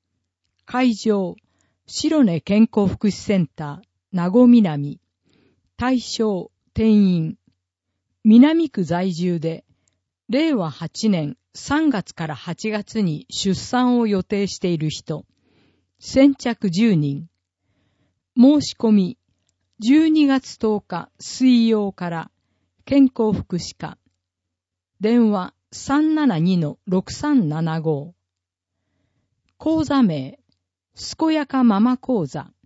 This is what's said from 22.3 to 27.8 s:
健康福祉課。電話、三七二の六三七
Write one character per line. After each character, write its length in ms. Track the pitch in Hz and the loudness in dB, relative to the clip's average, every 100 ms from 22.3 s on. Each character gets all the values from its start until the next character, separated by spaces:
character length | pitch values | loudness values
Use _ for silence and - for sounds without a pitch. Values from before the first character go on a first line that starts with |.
| _ _ _ _ _ - | _ _ _ _ _ 0
健 160 | 277 | 4
康 300 | 262 - 220 | 4 2 -2
福 240 | 202 - 175 | -2 -4 -8
祉 200 | - - | -8 -14
課。 220 | - - _ _ _ _ _ _ _ _ _ _ | -16 -16 _ _ _ _ _ _ _ _ _ _
電 320 | 208 240 226 | 0 2 2
話、 240 | 208 180 - _ | 0 -6 -14 _
三 420 | - - 285 311 | -14 -4 0 0
七 240 | 311 285 165 | 0 0 0
二 180 | 175 185 | 0 0
の 220 | 151 - - | -2 -8 -4
六 260 | 185 - | -4 -4
三 380 | - 294 285 160 | -8 -2 0 0
七 300 | 151 165 160 | -4 -4 -4